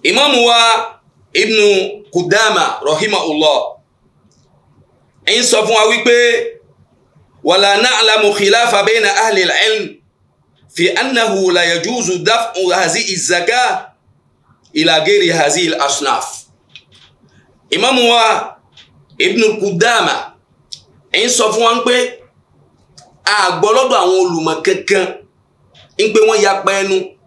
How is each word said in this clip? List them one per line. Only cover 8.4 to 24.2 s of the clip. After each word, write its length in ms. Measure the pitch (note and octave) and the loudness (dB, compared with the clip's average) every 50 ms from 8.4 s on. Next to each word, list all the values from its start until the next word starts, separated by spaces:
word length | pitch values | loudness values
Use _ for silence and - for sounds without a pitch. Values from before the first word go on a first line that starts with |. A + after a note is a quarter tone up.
| G3+ G3 G#3+ A#3 A#3+ A#3 G#3+ G3 | 2 2 2 2 2 2 0 0
بين 240 | G3+ G#3+ A3 A#3 G#3+ | 2 2 0 2 0
أهل 320 | G3+ G3+ G3+ A3 A3+ G#3+ F#3+ | 0 0 0 0 0 0 0
العلم 440 | F#3 E3+ C#3 D#3 G3+ A3 A3 G#3+ G3 - - _ _ _ _ _ _ _ _ _ _ _ _ _ _ _ - | 0 0 0 0 0 0 0 -2 -4 -8 -12 _ _ _ _ _ _ _ _ _ _ _ _ _ _ _ -4
في 120 | - E3 - | -2 -2 0
أنه 600 | - G3+ A#3+ C4+ C4 A#3 A3+ A3 G3 F#3+ F#3+ F#3 | 0 -2 -4 -2 -2 0 0 0 0 0 0 0
لا 120 | F3 F3 F3 | 2 2 0
يجوز 420 | E3+ E3+ E3+ - G#3 B3 B3 - F3 | 0 0 -2 -4 -4 -6 -4 -4 -4
دفع 420 | F#3 F3 D#3 G3+ A3+ A#3 A#3 - - F3 F#3+ F3+ | -4 -2 0 0 0 0 -2 -4 -4 -4 -2 0
هذه 420 | F3 F#3 F#3 D#3 - A3+ A3+ - F#3+ | 0 0 0 -2 -2 -4 -4 -4 -6
الزكاة 580 | F3 - - F3+ F3 F3 G#3 A#3 B3+ B3+ B3 B3 B3+ - - _ _ _ _ _ _ _ _ _ _ _ _ _ _ _ _ - | -6 -2 -2 -2 -2 0 0 0 0 0 -2 -2 -6 -8 -14 _ _ _ _ _ _ _ _ _ _ _ _ _ _ _ _ -4
إلى 200 | D3+ D#3 E3 D#3+ | -2 0 2 0
غير 240 | D#3 D#3 F3+ G#3 G3+ F3+ E3+ | 0 2 2 2 2 2 0
هذه 360 | E3 E3 D3 D3 D3 F3 F3 | 0 0 0 0 0 -2 -4
الأصناف." 580 | D#3+ E3 - C#3 C#3 - - D3 C3+ B2 - - - - - - _ _ _ _ _ _ - _ _ _ - - _ _ _ _ _ _ _ _ _ _ _ _ _ | -2 -2 -2 -2 -2 -2 -4 -2 -2 -2 -4 -4 -10 -14 -18 -20 _ _ _ _ _ _ -20 _ _ _ -20 -20 _ _ _ _ _ _ _ _ _ _ _ _ _
Ìmáàmù 320 | - E3+ G#3+ B3+ C4 B3 A#3+ | -4 -2 0 0 2 2 2
wa 520 | A#3 A#3 A#3 A3+ A3 G3+ - - - - _ _ _ _ - - _ _ _ _ _ - _ | 2 2 2 2 2 0 -2 -4 -10 -16 _ _ _ _ -20 -20 _ _ _ _ _ -4 _
Ibn 220 | - - G#3 A#3+ A3 A3 G#3+ | -2 0 2 2 0 0 0
Qudama, 600 | G3+ F#3 G3+ F3 E3+ G#3+ A#3+ A#3+ G#3+ F3 D3 C3 - - - - _ _ _ _ _ _ _ - - _ _ _ _ _ _ - | -2 -4 -4 -2 0 0 0 2 0 0 -2 -4 -6 -8 -12 -18 _ _ _ _ _ _ _ -20 -20 _ _ _ _ _ _ -2
ń 140 | F#3 A3 B3 | -2 0 0
sọ 160 | B3 A#3 A3 G#3+ | 0 0 0 0
fún 120 | G#3 A3 A#3 | 0 0 0
wa 200 | A#3 A#3 A#3+ - | 0 0 0 0
pé 140 | B3 B3 B3 B3 B3 - - - _ _ _ _ _ _ _ _ _ _ _ _ _ _ - - _ _ _ | 0 0 0 -2 -4 -6 -14 -20 _ _ _ _ _ _ _ _ _ _ _ _ _ _ -20 -20 _ _ _
a 280 | _ F3+ G#3 G#3 - - | _ -2 0 0 0 -2
gbọ́ 180 | E3+ D#3+ G3+ G#3 | 0 -2 0 2
lọ́dọ̀ 260 | A3+ C4 C4 B3 B3 | 2 2 2 2 2
àwọn 220 | G#3 F3+ F3+ F#3 | 2 2 2 2
olùmọ̀ 420 | F#3+ | 2